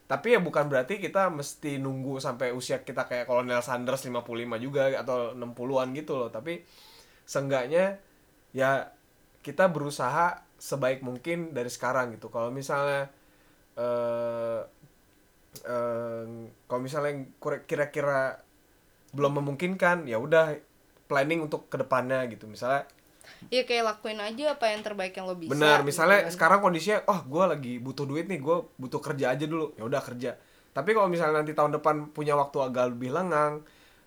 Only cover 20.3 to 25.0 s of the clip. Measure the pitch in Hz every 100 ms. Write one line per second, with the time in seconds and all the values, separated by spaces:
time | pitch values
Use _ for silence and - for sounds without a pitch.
20.3 | 160 160 147 - _ _ _ _ 143 143
21.3 | 165 151 156 - 135 131 131 127 131 127
22.3 | 104 107 104 123 139 139 _ _ _ -
23.3 | - - 247 247 240 220 214 226 214 208
24.3 | 226 294 285 226 214 214 208